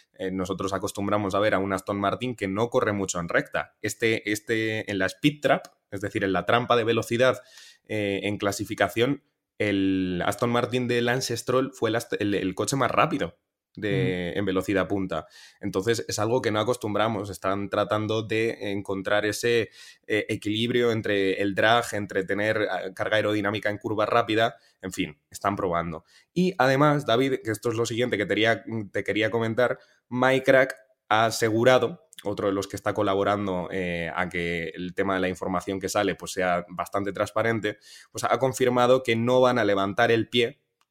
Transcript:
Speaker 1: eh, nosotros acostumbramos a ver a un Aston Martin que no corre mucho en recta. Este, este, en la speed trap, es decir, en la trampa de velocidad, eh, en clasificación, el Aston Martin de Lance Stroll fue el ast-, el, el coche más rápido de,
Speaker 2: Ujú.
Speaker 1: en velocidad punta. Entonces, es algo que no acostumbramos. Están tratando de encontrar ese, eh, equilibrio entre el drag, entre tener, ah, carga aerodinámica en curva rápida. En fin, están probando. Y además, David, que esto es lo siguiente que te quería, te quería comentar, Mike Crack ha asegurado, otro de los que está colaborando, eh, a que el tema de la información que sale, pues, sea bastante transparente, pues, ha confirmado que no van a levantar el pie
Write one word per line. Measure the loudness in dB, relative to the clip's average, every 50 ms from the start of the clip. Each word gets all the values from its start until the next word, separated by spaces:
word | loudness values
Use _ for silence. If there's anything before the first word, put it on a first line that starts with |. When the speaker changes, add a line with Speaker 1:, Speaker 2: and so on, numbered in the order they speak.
| _ _ _ -8
Speaker 1:
eh, | -6 -4
nosotros | -2 -2 -2 -2 -4 -4 -2 -2 -2
acostumbramos | -2 -4 -4 -6 -4 -2 -2 0 0 0 0 0
a | 0
ver | 2 2 2
a | 2
un | 0 0 -2
Aston | -4 -2 -4 -4 -2
Martin | 0 -2 -2 -2 -4 -6 -6
que | -6 -6 -4
no | -2 -2 -2 0
corre | 0 0 0 2 0
mucho | -2 -2 -4 -4 -6
en | -6 -2
recta. | -2 -2 -2 -2 -4 -6 -6 -6 _ _
Este, | -8 -8 -6 -2 0 0 0 0 0 -2
este, | -4 -4 -2 -2 -2 -2 0 -2 -4 -4 -4 -4
en | -2 -2
la | -2
speed | -2 -2 0 0 0 0 2
trap, | 2 2 2 2 0 -8 -18 _ _ _
es | -10 -8 -8
decir, | -6 -4 -2 0
en | 0 0
la | 0 0
trampa | 2 0 0 2 2 2
de | 2 2
velocidad, | 2 0 0 0 -2 0 4 4 4 4 0 -4 -14 -20 -20 -20 -20 -20 _ _ -8
eh, | -4 -4 -2 -2 -2 -2 -2
en | -4 -4
clasificación, | -2 -2 -2 -2 -2 -6 -8 0 0 0 0 2 2 2 2 0 -2 -6 _ _ _ _ _ _ _
el | -2 0 2 2 2 2 2 2 0 0 -2 0 -2
Aston | -2 0 0 0 0
Martin | 2 0 0 0 0 -2 0
de | 0 0 0
Lance | 2 2 0 0 -2 -4 -6
Stroll | -6 -2 0 0 0 0 0 -4
fue | -2 -2 0
el | 0
ast-, | -2 -2 -4 -4 -2
el, | -2 0 0
el | 0 -2 -2 -2
coche | -2 -2 -2 0
más | 0 0 2
rápido | 4 4 2 2 2 -2 -4 -6 -6 _ _ _ _ _ _ _ _
de, | -8 -4 -2 0 0 0 0 0 -2 -4 -4 -2
Speaker 2:
Ujú. | -2
Speaker 1:
en | -2
velocidad | 0 0 0 0 0 0 0 0 0
punta. | 0 -2 -2 -2 -4 -6 -6 -8 -16 -20 -20 -20 -20 _
Entonces, | -10 -4 -2 -2 0 0 0 -2 -2 -6
es | -4 -2
algo | 0 0 0 0 0
que | 0
no | 0 0
acostumbramos. | 0 0 -2 -2 -2 -2 0 2 2 2 0 -2 -4 -6
Están | -8 -4 -2 -2 -2 -2 -2 -2
tratando | 0 0 0 2 0 0 0 0 -2 -2 -2
de | -2 0 0 0 0 -2 -4 -6 -4 -4
encontrar | -4 -4 -4 -4 -4 -2 0 0 2 2
ese, | 0 -2 -2 0 0 2 2 0 -2 -6 -16 -20 -20 -20 _ _ -2
eh, | -2 0 0 -2
equilibrio | -4 -4 -4 -4 -2 0 0 2 2 2 2 2
entre | 2 0 0 0 0 2 2 2 2 0
el | 0 -2 0
drag, | 2 4 4 4 4 2 0 -4
entre | -6 -6 -4 -2 -4 -2
tener, | -2 -2 0 0 0 0 0 0 -2
ah, | -2 -4 -6 -8 -8
carga | -6 -4 0 0
aerodinámica | 0 2 2 0 0 0 -2 -2 -2 -2 -4
en | -4 -4
curva | -4 -4 -2 0 0
rápida. | 2 2 2 2 2 2 2 2 0 0 -6 _ _ _ _ -12
En | -12 -6
fin, | -6 -6 -6 -8 -14 _ _
están | -20 -6 -4 -4 -2
probando. | -2 -2 -2 -2 -2 -2 -4 -6 -10 -14 _ _ -20 _ _ _
Y | 0 0 0 2 2
además, | 2 4 6 6 6 4 4 2 2
David, | 2 2 2 2 2 0 -2 -4
que | -4 -6
esto | -2 -2 -4
es | -2
lo | 0 -2
siguiente | -2 0 -2 0 0 0
que | -2 0
te | 0
quería, | 2 2 4 2 2 0 -2 -6 -8 -8 -8 -6 -6
te | -6 -4
quería | -2 0 0 0 2
comentar, | 2 0 0 0 2 2 2 2 0 -4 -8 _ _ _ _ _
Mike | -2 0 2 4 4 4 4
Crack | 4 6 6 6 4 0 -8 -14 _ _ _ _ _
ha | 2 4 4
asegurado, | 2 2 0 0 0 2 4 6 6 6 6 4 2 -2 -8 _ _ -20 -10 -8
otro | -6 -4 -2 -2 0
de | 0
los | 0 -4
que | -6 -8
está | -6 -4 -4 -2
colaborando, | 0 0 2 2 2 2 2 2 0 0 -2 -2 -2 -4 -4
eh, | -6 -4 -4 -4 -4 -4 -4 -4 -4
a | -4 -4 -4
que | -2 -4 -2 -2 -2 -4 -4 -6 -8
el | -8 -10 -8 -4
tema | -2 -2 0 0
de | 0
la | 0 -2
información | -2 -4 -4 -4 -2 -2 -2 -4 -6 -4
que | -4 -2
sale, | -2 0 0 0 -2
pues, | -4 -8 -8 -4
sea | -2 0 0 0 0 -2 -6
bastante | -8 -8 -8 -6 -4 -4 -4 -4 -4
transparente, | -4 -6 -4 -2 -2 0 0 0 0 -2 -4 -6 -6 _ -20 -20 -20 -20 _
pues, | _ -6 0
ha | 0 0 2
confirmado | 2 0 0 2 2 2 4 4 4 6 4 4 4
que | 0 0
no | 0 2 4 4 6
van | 6 6 4 4
a | 2
levantar | 2 4 2 2 0 2 2 2 4
el | 4 2 0 0
pie | 2 2 2 2 -2 -8 _ _ _ _ _ _